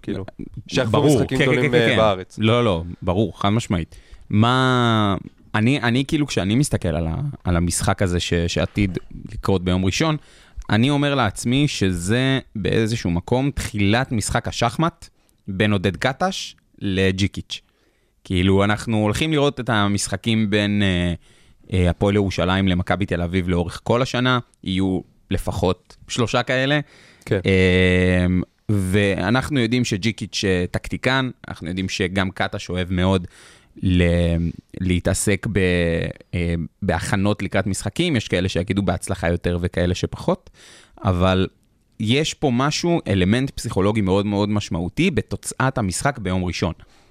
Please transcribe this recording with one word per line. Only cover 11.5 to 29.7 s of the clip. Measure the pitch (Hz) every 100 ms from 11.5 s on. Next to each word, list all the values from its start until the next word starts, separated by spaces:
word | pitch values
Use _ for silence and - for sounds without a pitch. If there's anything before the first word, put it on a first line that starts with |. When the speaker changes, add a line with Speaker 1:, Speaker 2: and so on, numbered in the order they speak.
| 131 147
Speaker 2:
שזה | - 95 87 87 120 131 135 - -
באיזשהו | 90 104 107 117 92
מקום | 85 - 123 139
תחילת | - - 104 98 117 131
משחק | 113 - 120 92
השחמט | - 117 - 165 - - _ _ _ -
בין | 95 107
עודד | 101 95 85
קטש | 127 135 185 190 - - _ -
לג'יקיץ'. | 101 95 95 95 98 - - - _ _ _ _ _ _
כאילו, | - 92 95 98
אנחנו | 101 107 - 107
הולכים | 107 104 156
לראות | 151 143 139
את | 120
המשחקים | 110 101 101 - 98 117 110 107
בין, | 104 104 104
אה, | 98 90 87 85 _ _ _ _ -
אה, | 92 87
הפועל | - 101 104
ירושלים | 98 - 87 95 95
למכבי | 90 92 90 101
תל | 85
אביב | 85 92 87
לאורך | 87 87 -
כל | - 117
השנה, | 131 123 127 123 - _
יהיו | 85 92 95 90 - _ -
לפחות | 95 - - 92 90 _ - -
שלושה | - 113 123
כאלה. | 120 127 135 147 139 - - - -
Speaker 1:
כן. | 101 98
Speaker 2:
אה, | 92 92 90 92 90 92 90 90 90 - _ -
ואנחנו | 104 92 101 101 87 90 127 - 139
יודעים | 113